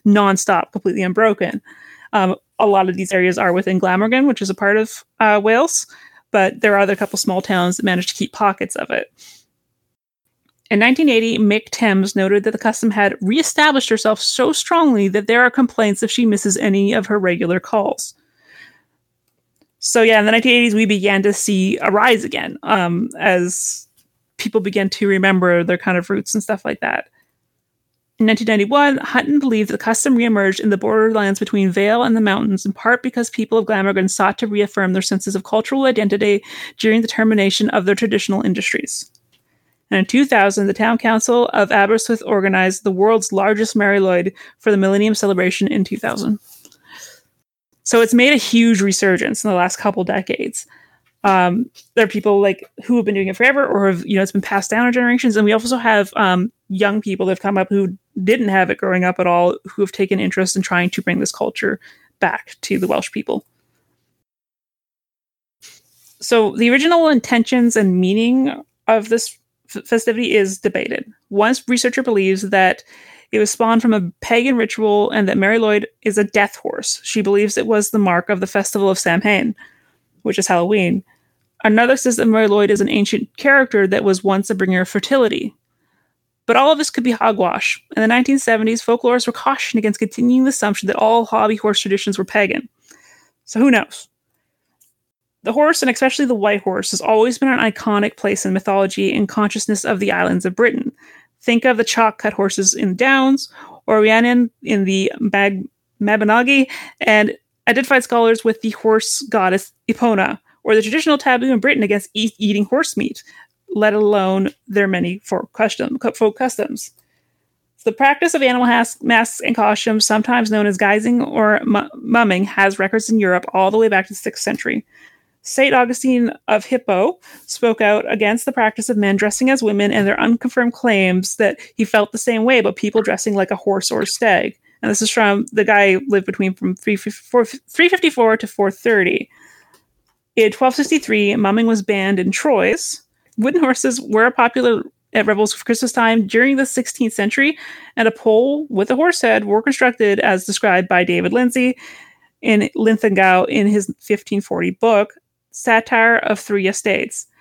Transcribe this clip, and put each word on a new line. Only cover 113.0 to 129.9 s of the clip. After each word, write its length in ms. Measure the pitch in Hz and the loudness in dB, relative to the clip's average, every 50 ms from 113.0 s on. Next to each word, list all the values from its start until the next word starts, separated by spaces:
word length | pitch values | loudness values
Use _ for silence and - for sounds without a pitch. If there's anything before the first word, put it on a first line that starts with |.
| - - - - - - - - - _ _ _ _ - | -6 -6 -8 -12 -18 -20 -20 -20 -20 _ _ _ _ -8
let 240 | 370 208 214 214 208 | -2 0 0 2 2
alone 560 | 214 214 208 208 202 190 190 190 196 190 196 - _ _ | 2 2 2 2 2 0 0 0 -2 -2 -4 -6 _ _
their 180 | - 196 202 202 | -4 -2 -2 0
many 340 | 196 190 175 175 175 185 202 | 0 -2 -2 -4 -4 -6 -8
folk 340 | - - 196 - - - _ | -8 -8 -6 -6 -6 -8 _
custom-, 440 | - 220 214 - - 247 - 254 254 | -4 -4 -2 -2 -4 -6 -6 -6 -4
co-, 120 | - 226 | -4 -6
folk 260 | - - 226 214 214 | -2 0 -2 -2 0
customs. 540 | - 262 254 - - - - - - - - _ _ _ _ _ _ _ _ _ _ _ _ _ _ _ _ _ _ - | -2 -4 -4 -4 -6 -8 -8 -8 -12 -14 -18 _ _ _ _ _ _ _ _ _ _ _ _ _ _ _ _ _ _ -6
The 80 | 226 226 | -6 -2
practice 400 | - 277 277 285 285 339 330 - | 2 2 2 2 2 0 0 0
of 80 | 302 | 0
animal 260 | 269 254 247 247 247 | 0 2 2 2 2
has-, 340 | 240 240 240 233 - - - | 2 2 2 0 -2 -6 -6
masks 380 | - 247 233 226 233 - - - | -2 2 2 2 2 0 -6 -6
and 160 | - - 233 | -6 -4 -2
costumes, 480 | - 208 208 214 - - 226 214 220 214 | 0 2 0 0 0 -2 -2 -2 0 0
sometimes 480 | - 214 214 214 - 247 247 226 214 | 0 0 0 0 0 0 0 0 0
known 140 | 214 214 208 | 0 0 0
as 120 | 208 190 | 0 0
guising 480 | 185 214 196 208 214 220 233 240 240 - | 0 0 2 2 2 0 0 0 0 0
or 360 | - - - 214 208 208 - - | -2 0 0 2 2 2 0 0
mu-, 240 | 226 208 202 - - - | 0 0 -2 -2 -6 -12
mumming, 480 | - - - 233 233 233 202 185 180 196 | -12 -4 0 2 2 2 2 2 0 -2
has 360 | 196 - 208 196 196 196 - | -2 0 2 2 2 2 -2
records 300 | 190 190 226 220 214 - | -2 -2 -2 -4 -2 0
in 80 | 226 | 0
Europe 280 | 220 202 180 180 180 - - - | 2 2 2 0 0 -2 -2 0
all 180 | 190 190 196 | 0 2 2
the 60 | 208 | 2
way 100 | 220 226 | 2 2
back 200 | 220 208 190 190 | 2 2 0 -2
to 40 | - 208 | -4 -10
the 40 | |
sixth 260 | - - - - - - | -12 -10 -10 -10 -6 -6
century. 420 | 202 - - - - - - - _ _ _ - - _ _ _ _ _ _ | -6 -6 -6 -6 -6 -6 -6 -8 _ _ _ -20 -20 _ _ _ _ _ _
Saint 320 | _ - - 262 269 277 277 | _ -6 0 0 2 4 4
Augustine 600 | 247 247 233 247 - - 262 254 240 240 220 - - _ - | 2 2 2 -2 -2 0 0 2 2 2 0 -2 -6 _ -2
of 160 | 214 214 - | -2 -2 0
Hippo 520 | - 262 240 254 - 196 180 202 302 359 - _ - - - - | -2 -4 -2 -2 0 0 2 0 0 -2 -6 _ -20 -20 -20 -16
spoke 320 | - - - 240 233 220 - | -16 -6 -2 0 0 0 2
out 240 | 220 208 208 214 - - | 2 2 2 2 0 -2
against 340 | - 202 214 208 226 240 - | -2 0 0 0 0 -2 -4
the 60 | 277 | -4
practice 380 | 262 - 220 220 - - 214 - | -2 0 0 0 -2 -4 -4 -2
of 80 | 240 | -2
men 180 | 208 202 196 196 | 0 2 2 2
dressing 340 | 196 208 208 - - 254 262 | 0 0 -2 -2 0 0 2
as 140 | 269 262 240 | 2 2 0
women 280 | 208 208 202 202 202 | 0 0 0 0 0